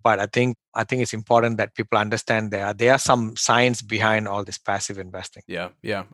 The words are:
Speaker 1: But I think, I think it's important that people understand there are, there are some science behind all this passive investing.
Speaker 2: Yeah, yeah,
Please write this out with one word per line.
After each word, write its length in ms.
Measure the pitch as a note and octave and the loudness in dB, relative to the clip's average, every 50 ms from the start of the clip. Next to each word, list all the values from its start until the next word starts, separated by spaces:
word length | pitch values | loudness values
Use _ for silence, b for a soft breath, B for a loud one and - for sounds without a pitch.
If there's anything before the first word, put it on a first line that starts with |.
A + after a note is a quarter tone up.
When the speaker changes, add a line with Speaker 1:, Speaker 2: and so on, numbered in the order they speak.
| - | 2
Speaker 1:
But 160 | A#2 G#2+ G2 | 2 2 2
I 80 | G2+ | 0
think, 280 | G2+ - B2 B2 B2+ A#2 _ _ _ - | 0 0 2 2 2 0 _ _ _ -4
I 120 | A2+ A2+ | -4 -2
think 160 | - C3 B2+ | -2 0 -2
it's 120 | A#2+ - - | -2 -2 -4
important 440 | G#2+ G#2+ - A#2+ A#2 A#2 A#2 A#2 | -6 0 4 4 4 4 4 0
that 160 | A2 G#2 - - | -2 -4 -4 -4
people 220 | - G#2+ - A2+ | -6 -4 0 2
understand 540 | G#2+ G#2+ G#2+ A2+ A2 - - A#2 A2 A2 G#2 | 0 2 0 -2 -4 -2 0 0 0 0 -2
there 160 | G#2 G2 G2 | -4 -4 -4
are, 60 | G2+ G#2 | -4 -2
there 200 | G2 A#2 B2 C3 | 2 4 4 4
are 60 | C3+ | 4
some 360 | - - C3 B2 A2+ A2 A2+ | 4 2 2 2 2 -4 -4
science 460 | - - - A#2 A#2+ B2 B2+ A#2 - | -4 0 2 4 4 4 2 0 -2
behind 460 | A2+ G#2 A2 G#2 A2 A2 A2 A2 G#2+ | -6 -4 -2 0 2 2 2 0 0
all 180 | G2+ G2 G#2 G2 | -2 -4 -6 -6
this 140 | G2 G2+ - | -8 -10 -10
passive 400 | - - G2+ G2 - - G2+ G2 | -6 -4 -4 -4 -4 -8 -10 -10
investing. 440 | F#2 F2+ F2+ F#2 F#2+ - - - - | -12 -12 -12 -14 -14 -14 -18 -20 -16
Speaker 2:
Yeah, 220 | - F2+ E2+ F2 F2+ _ _ | -10 -8 -8 -8 -10 _ _
yeah, 220 | - A2+ G#2 G2 F#2 - | -8 -6 -6 -6 -8 -10